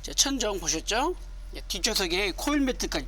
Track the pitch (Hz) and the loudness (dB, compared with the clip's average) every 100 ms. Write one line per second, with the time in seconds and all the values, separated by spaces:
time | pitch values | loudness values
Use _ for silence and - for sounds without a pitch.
0 | - - 285 269 226 196 156 156 156 214 | -4 2 2 2 0 0 0 -2 0 0
1 | 302 359 - - - 147 - 196 - 214 | 2 -2 -8 -10 -10 -10 -6 -2 0 2
2 | 185 175 202 - - 294 262 240 - 330 | 2 2 0 0 2 4 4 2 0 -2